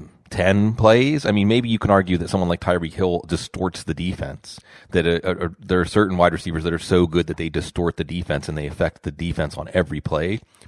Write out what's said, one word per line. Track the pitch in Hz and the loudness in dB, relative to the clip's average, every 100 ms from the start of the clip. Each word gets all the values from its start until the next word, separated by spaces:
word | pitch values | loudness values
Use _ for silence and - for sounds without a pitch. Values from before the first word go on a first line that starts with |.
| - _ - | -20 _ -8
ten | - 92 101 107 | 0 2 4 2
plays? | 120 110 117 135 151 - | 4 6 6 4 0 0
I | |
mean, | 104 101 | 2 4
maybe | 117 120 | 2 2
you | 110 | 0
can | 107 | 2
argue | 98 90 90 | 2 4 0
that | 85 | 0
someone | 98 87 | -2 0
like | 85 | -2
Tyreek | - 90 82 | 0 -2 -2
Hill | - 92 87 - | -2 0 -2 -2
distorts | 87 - - 92 - | -6 -6 -6 -6 -4
the | - | -6
defense, | 78 87 - - - - - - - - | -4 -4 -6 -8 -12 -18 -20 -20 -20 -4
that, | 92 85 | 0 2
uh, | 85 92 | 2 0
uh, | 90 87 87 | -4 -4 -8
there | - 90 | -2 0
are | |
certain | 87 107 101 90 | 2 2 2 4
wide | 87 | 4
receivers | 78 87 80 | 4 -4 -4
that | 82 | -2
are | 82 | -4
so | - 90 85 | 2 2 4
good | 85 80 | 2 0
that | 85 | -2
they | 82 | -6
distort | 87 85 - 85 - | -4 -6 -4 -2 -2
the | |
defense | 76 85 85 78 76 | -6 -6 -4 -4 -4
and | 78 | -6
they | 73 | -6
affect | - 80 - | -2 -4 -4
the | - | -10
defense | 73 85 80 78 - | -6 -6 -4 -4 -6
on | 76 | -4
every | 92 76 76 | -2 -2 -2
play. | - 76 85 110 - _ | -4 -2 -2 -4 -8 _